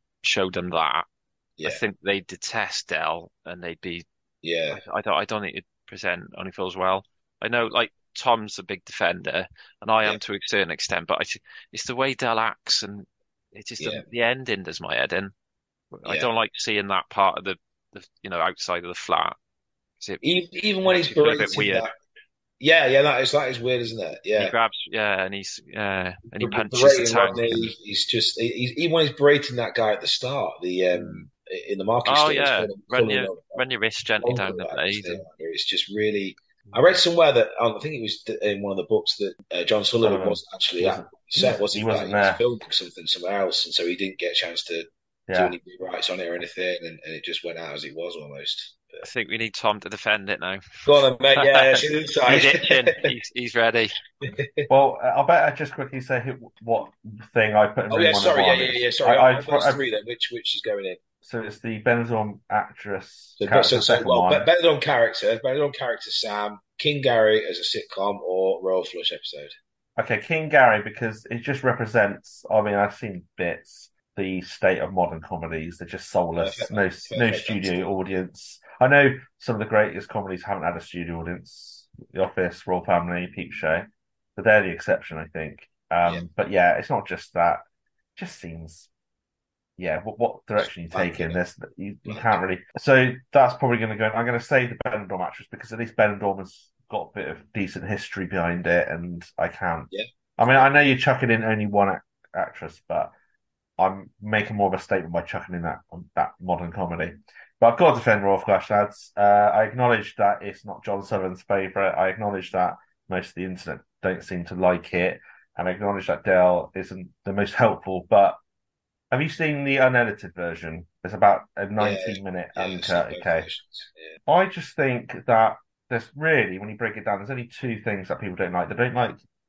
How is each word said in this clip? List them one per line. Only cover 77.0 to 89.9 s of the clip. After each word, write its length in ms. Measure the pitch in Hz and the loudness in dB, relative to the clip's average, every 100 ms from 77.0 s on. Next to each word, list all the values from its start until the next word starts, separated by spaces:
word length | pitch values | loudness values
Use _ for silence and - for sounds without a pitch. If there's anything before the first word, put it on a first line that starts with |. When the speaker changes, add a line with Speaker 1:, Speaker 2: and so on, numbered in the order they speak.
| - 107 | -8 0
Speaker 3:
no 80 | 117 | 0
Speaker 2:
Perfect 160 | 104 | 0
Speaker 3:
studio 280 | - 104 92 | -4 -4 -2
Speaker 2:
answer. 120 | 90 92 | -2 -2
Speaker 3:
audience. 720 | 95 92 95 92 - - - - - | -4 -4 -4 -6 -10 -20 -20 -8 2
I 80 | 127 | 6
know 260 | 143 135 135 - _ | 6 6 2 -12 _
some 180 | - 110 | -6 -6
of 40 | |
the 60 | 107 | 2
greatest 420 | 107 107 98 - | 2 2 -2 -8
comedies 340 | 110 98 92 | -8 -6 -8
haven't 220 | 101 95 | -6 -4
had 120 | 80 85 | -4 -6
a 40 | |
studio 400 | - 90 82 82 | -8 -10 -8 -8
audience. 640 | 82 87 - - - - _ - - | -8 -10 -14 -20 -20 -20 _ -20 -10
The 100 | - | -4
Office, 420 | 92 - 87 - - | -2 -2 -4 -4 -4
Royal 180 | 90 | -4
Family, 440 | - 87 87 87 90 | 0 0 0 -6 -6
Peep 180 | - 87 | -10 -14
Show. 300 | - 80 82 - _ _ _ _ - | -6 -2 -2 -4 _ _ _ _ -4
But 100 | 107 | 4
they're 160 | 107 | 4
the 80 | 95 | 2
exception, 480 | 85 - - - 78 | -4 -4 -4 -4 -14
I 80 | 78 | -12
think. 420 | 82 78 - _ _ - | -10 -12 -14 _ _ -4
Um, 240 | 85 87 | 0 0
Speaker 2:
Yeah. 60 | 85 85 | -2 -6
Speaker 3:
but 160 | - 82 | -6 0
yeah, 280 | 95 87 - | 4 4 2
it's 100 | - | 0
not 180 | 120 - | -4 -4
just 280 | 90 - | -10 -6
that. 240 | 87 85 - - _ _ _ _ - | 0 2 0 -6 _ _ _ _ -16
It 40 | |
just 200 | 180 - | -14 -14
seems, 480 | 85 82 80 - _ _ _ _ _ _ _ _ _ - | -14 -14 -16 -20 _ _ _ _ _ _ _ _ _ -10
yeah, 240 | 87 | -6